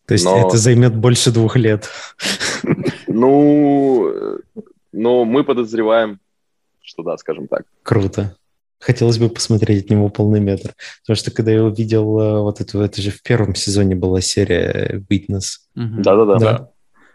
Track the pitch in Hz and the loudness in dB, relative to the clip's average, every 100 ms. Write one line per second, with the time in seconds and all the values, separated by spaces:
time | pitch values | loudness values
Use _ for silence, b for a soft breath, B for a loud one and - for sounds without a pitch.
0 | - 107 90 98 92 113 117 120 123 110 | -2 0 4 4 4 2 4 4 4 2
1 | 123 123 131 113 110 127 113 107 - B | 2 2 2 2 2 2 2 0 -4 B
2 | B B B B B B - - - - | B B B B B B -4 -4 -4 -8
3 | - 107 127 143 147 147 143 143 139 123 | -4 0 4 4 4 4 4 2 2 2
4 | 80 50 50 50 - 220 - _ _ 101 | 0 -4 -8 -10 -14 -20 -20 _ _ -4
5 | 117 123 117 135 147 123 110 113 110 113 | 0 2 2 0 0 -2 -2 -2 2 2
6 | 110 98 _ _ _ _ _ _ - - | 0 -6 _ _ _ _ _ _ -20 -12
7 | 85 78 - 78 69 - - _ - 101 | -10 -8 -8 -8 -6 -8 -8 _ -2 -2
8 | 95 - 98 - _ _ _ _ - 123 | -2 -4 -6 -8 _ _ _ _ -2 0
9 | 117 113 117 - - 110 107 101 - 104 | 0 2 0 -2 -2 0 2 0 0 0
10 | 104 - 104 107 101 98 - - B B | 0 0 0 0 0 -4 -8 -16 B B
11 | - 107 - - 113 110 110 104 107 110 | -4 -4 -4 -2 0 2 2 0 -2 0
12 | 107 110 107 107 104 104 95 101 101 - | 0 0 0 0 -2 -4 -6 -2 -2 -4
13 | 101 - - 117 98 90 101 98 98 92 | -8 -6 -2 0 0 -4 -2 0 0 0
14 | 92 92 - - 95 87 - - - 98 | 0 0 0 0 0 0 -2 -2 -4 -6
15 | 98 98 - 101 - - _ - 117 110 | -4 -4 -4 -8 -8 -14 _ -10 -8 -2
16 | 98 101 107 101 110 113 - _ _ _ | 2 4 4 4 2 0 -6 _ _ _
17 | b | b